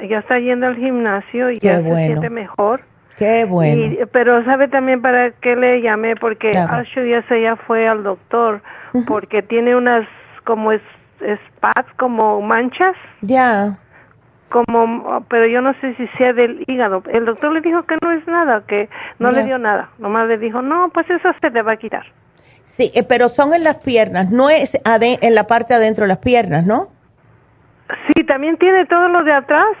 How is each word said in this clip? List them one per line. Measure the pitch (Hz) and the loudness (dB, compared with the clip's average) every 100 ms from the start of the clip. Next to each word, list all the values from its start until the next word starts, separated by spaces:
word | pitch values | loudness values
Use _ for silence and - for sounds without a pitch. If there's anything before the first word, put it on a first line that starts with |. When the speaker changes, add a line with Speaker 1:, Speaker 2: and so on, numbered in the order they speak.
| 196 | -4
Speaker 1:
ya | 214 | -6
está | - 247 | -2 -2
yendo | 247 247 254 | -2 -2 -2
al | 233 | -2
gimnasio | 262 247 226 196 - 240 254 | -4 -2 -2 -4 -6 -4 -4
y | 226 | 0
Speaker 2:
Qué | 202 | 0
Speaker 1:
ya | 175 | 2
Speaker 2:
bueno. | 165 165 | 0 0
Speaker 1:
se | 160 | 0
siente | 156 160 | -2 -4
mejor. | 233 190 - 208 262 - _ _ - | -8 -10 -2 -2 -2 -8 _ _ -4
Speaker 2:
Qué | 208 226 226 | 0 0 0
bueno. | 175 151 147 147 | 2 2 2 0
Speaker 1:
Y, | 381 226 | -2 -2
pero | 247 233 240 | 2 4 2
¿sabe | 233 269 269 | 2 2 2
también | 269 262 254 | 0 0 0
para | 254 247 247 | 2 2 0
qué | - 247 240 | -2 -2 2
le | 247 247 | 2 2
llamé? | 226 214 226 | 0 -2 -2
Porque | 220 233 214 220 | -2 -4 -2 0
Speaker 2:
Claro. | 190 170 | 0 0
Speaker 1:
Ashley | 240 233 262 240 | -2 -6 -4 -2
ya | 233 226 | -2 0
se, | 233 | 0
ya | 226 226 | 0 -2
fue | - 226 226 | -2 0 0
al | 220 | 0
doctor, | 202 185 - 233 233 208 - - - | -4 -8 -4 -2 0 -2 -10 -20 -6
Speaker 2:
Ujú. | 247 233 | -4 -2
Speaker 1:
porque | 214 190 214 | -4 -4 -4
tiene | 190 233 240 | -2 0 2
unas | 247 247 233 214 - - - | 2 2 0 -2 -12 -20 -10
como | - 220 220 | -6 -2 -2
es-, | 214 - - _ - | -2 -4 -20 _ -10
spots, | - 208 - _ 202 - 262 - | -6 -6 -10 _ -2 -2 -4 -4
como | 254 226 214 208 | -4 0 0 0
manchas. | 208 226 247 - 370 370 - - | 0 0 -2 0 -2 -2 -10 -10
Speaker 2:
Ya. | 202 262 247 208 202 196 _ - _ _ _ _ - | 0 2 4 2 -2 -6 _ -20 _ _ _ _ -4
Speaker 1:
Como, | 240 233 233 226 233 - - - | -2 2 2 0 -2 -6 -6 -2
pero | 233 233 | 0 2
yo | 247 | 2
no | 262 262 | 0 -2
sé | 262 226 | -6 -6
si | 240 - | -6 0
sea | 254 | 0
del | 240 240 240 - | 2 0 -2 -6
hígado. | 254 214 190 - | -2 -2 -2 -2
El | 226 | -2
doctor | 233 220 294 | -2 -2 -2
le | 320 | -2
dijo | 330 339 | 0 -2
que | 330 320 | -2 -4
no | 339 | -2
es | 330 320 | -4 -2
nada, | 339 311 214 - | -2 0 0 -2
que | 208 208 - - - | -4 -4 -10 -16 -4
no | 240 | 0
le | 262 | 0
Speaker 2:
Ya. | 269 | 0
Speaker 1:
dio | 254 | -2
nada. | 220 202 - - | -2 -2 -4 -10
Nomás | 208 220 226 | -4 -2 0
le | 226 | -2
dijo, | 220 233 | -4 -6
"No, | 262 330 359 | -4 -2 -2
pues | 339 330 | -2 -2
eso | 349 370 - | -2 -2 -2
se | 311 | -2
te | 233 | -2
va | 220 | -2
a | 220 | -4
quitar". | 220 - - _ _ _ _ _ | -6 -12 -12 _ _ _ _ _
Speaker 2:
Sí, | _ - 233 | _ -2 -2
eh, | 233 | 0
pero | 208 240 240 | 2 2 2
son | 240 285 | 2 2
en | 339 | 2
las | 320 302 | 2 -2
piernas, | 269 233 208 180 190 | 0 0 2 0 0
no | 240 277 | 2 4
es | 311 269 - | 4 0 -2
ade-, | 214 226 233 247 | 2 2 2 2
en | 233 | 2
la | 220 208 | 4 4
parte | 233 233 | 0 2
adentro | 240 220 214 | 2 2 2
de | 208 | 0
las | 185 | 0
piernas, | 254 240 196 151 175 | 2 2 2 0 0
¿no? | 240 392 _ _ _ _ _ _ _ _ _ - - - | 0 -4 _ _ _ _ _ _ _ _ _ -14 -8 -2
Speaker 1:
Sí, | 320 | 0
también | 320 269 302 320 | 0 -2 -2 2
tiene | 359 381 349 | 4 4 2
todo | 349 359 | 2 2
lo | 349 | 2
de | 311 | 2
atrás, | 285 269 294 415 403 | 2 2 2 2 -2